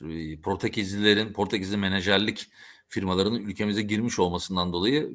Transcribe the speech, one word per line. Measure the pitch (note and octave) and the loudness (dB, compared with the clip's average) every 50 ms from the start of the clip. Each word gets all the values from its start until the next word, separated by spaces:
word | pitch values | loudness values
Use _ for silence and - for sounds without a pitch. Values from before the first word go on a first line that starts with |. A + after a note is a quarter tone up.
| - D#2+ | -12 -10
e, | D#2+ E2 D#2+ D#2 D#2 D2+ | -8 -8 -6 -8 -8 -6
Portekizlilerin, | - F#2+ G2 F2+ - A2 - A2 G2+ F#2+ G2 G2+ G#2 G#2 G#2 G#2 A2 A2 G2+ | -4 -4 -2 -2 -2 -2 -2 -2 -2 -2 -2 2 6 6 6 6 4 0 -2
Portekizli | - G2+ F#2 - G#2 F#2+ F#2+ G2+ G#2 | -2 -2 0 0 -2 -2 -2 -2 0
menajerlik | G2 F#2+ F#2+ G2 F2 G2 G2 G2 G#2 G#2+ - - - - _ - - - - - _ - | 0 0 0 0 2 2 4 4 4 2 -2 -4 -8 -14 _ -20 -20 -20 -20 -20 _ -8
firmalarının | - G#2+ G2 F#2 F#2 F#2 G2 G#2 A#2 A#2 | -6 -2 0 2 2 2 2 2 0 -2
ülkemize | G2+ G#2 F#2 - G#2+ G#2 G2+ G#2 | -4 -6 -4 -2 -2 -2 0 -2
girmiş | G#2+ G#2 G#2+ G#2+ A#2 A#2+ - - | -2 0 0 0 0 0 0 2
olmasından | F#2+ F2 F2 F2 - - F#2+ F#2 F2+ F2+ F2 | 2 2 0 -2 -4 -2 -2 -2 0 0 0
dolayı | E2+ F#2 A2 C3+ D3+ D3+ - - | 0 2 2 2 2 0 -2 -6